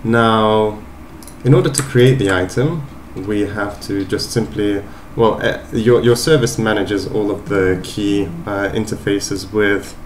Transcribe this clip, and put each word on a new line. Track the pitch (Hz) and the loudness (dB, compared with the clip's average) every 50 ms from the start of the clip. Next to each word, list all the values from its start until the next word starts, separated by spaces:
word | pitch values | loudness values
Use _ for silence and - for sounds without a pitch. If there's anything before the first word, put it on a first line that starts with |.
| - | 0
Now, | 113 113 117 113 113 110 110 110 107 107 107 107 107 104 - - - - - - - - - - - - - - | 2 4 4 4 4 4 4 4 4 4 4 2 0 -2 -6 -12 -16 -16 -18 -18 -18 -18 -18 -18 -18 -18 -4 2
in | 127 139 | 4 4
order | 180 - 160 | 6 4 2
to | - - - | 0 -2 -4
create | - - 123 123 131 131 135 | 0 4 6 6 6 6 4
the | 101 98 | 2 2
item, | 95 90 92 90 - - 127 156 175 165 139 - - - - - - | 2 0 0 -2 0 0 0 0 -2 -4 -8 -10 -14 -16 -16 -14 -12
we | - 95 101 107 104 | -10 -6 -4 -2 -2
have | 101 95 101 107 101 104 - - | -2 -2 -2 -4 -6 -6 -6 -10
to | - - 98 98 98 | -8 -6 -4 -4 -2
just | 92 104 98 90 - | -2 -2 -4 -4 -2
simply, | - 120 110 104 - 104 104 104 101 101 98 - - - - - - | -2 -2 -2 -2 -2 -2 -2 0 -2 -2 -6 -8 -16 -18 -18 -12 0
well, | - 117 110 98 - - | 2 2 2 2 2 -2
uh, | 113 - - - - | -2 -2 -2 -8 -6
your, | - 120 107 113 120 113 | -4 0 4 4 4 4
your | 107 120 120 | 6 4 2
service | 117 - 165 160 147 117 110 - - | 4 4 4 4 4 4 0 0 0
manages | 110 110 107 104 98 92 104 98 92 95 | 0 0 2 0 0 0 -2 -2 -4 -2
all | - 107 104 101 | -2 -2 -2 -2
of | 101 90 - 82 | -2 -4 -4 -2
the | 101 98 95 92 95 87 - | 0 2 2 2 0 -2 -4
key, | - - - 104 101 101 101 98 87 87 85 85 | -8 -6 -4 -2 0 0 0 0 -2 -6 -10 -8
uh, | 104 101 98 101 98 95 | -6 -4 -2 -4 -2 -2
interfaces | 110 107 107 107 - - 107 101 101 98 - 101 98 92 87 | -2 -4 -4 -6 -4 -2 -2 -2 0 -2 -4 -6 -6 -8 -4
with | 101 107 104 101 101 95 - - - - - | 0 0 2 2 2 0 -2 -8 -14 -16 -16